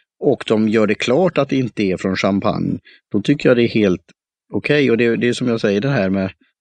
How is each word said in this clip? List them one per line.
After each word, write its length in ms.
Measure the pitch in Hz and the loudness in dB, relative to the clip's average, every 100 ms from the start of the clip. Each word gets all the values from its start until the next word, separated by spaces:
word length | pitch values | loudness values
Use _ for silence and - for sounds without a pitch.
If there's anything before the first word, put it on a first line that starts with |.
| _ _ | _ _
Och 260 | - 120 - | -2 -2 0
de 220 | 110 110 | 0 2
gör 180 | 110 104 | 2 0
det 80 | |
klart 440 | 104 - 127 180 - | 0 0 0 0 0
att 100 | 139 | -2
det 80 | 139 | -2
inte 260 | 123 - | -2 -2
är 140 | 101 90 | -2 -2
från 200 | 98 92 | -2 -2
champagne. 640 | 98 98 101 85 90 - - - _ | 0 0 0 -2 -4 -6 -10 -20 _
Då 100 | 104 | -4
tycker 260 | 101 143 147 | 0 2 2
jag 80 | 120 | 2
det 60 | |
är 60 | 117 | 2
helt 360 | 117 101 87 _ _ _ _ _ | 2 2 0 _ _ _ _ _
okej. 380 | - - 147 135 | -6 0 2 2
Och 60 | 113 | 2
det, 200 | 117 113 | 0 0
det 120 | 120 | -2
är 40 | |
som 160 | 117 123 | -2 -2
jag 120 | 113 | -2
säger, 200 | 110 101 | 0 0
det 80 | 135 | 0
här 220 | 135 95 | 0 0
med 200 | 98 95 - _ _ | 0 -2 -6 _ _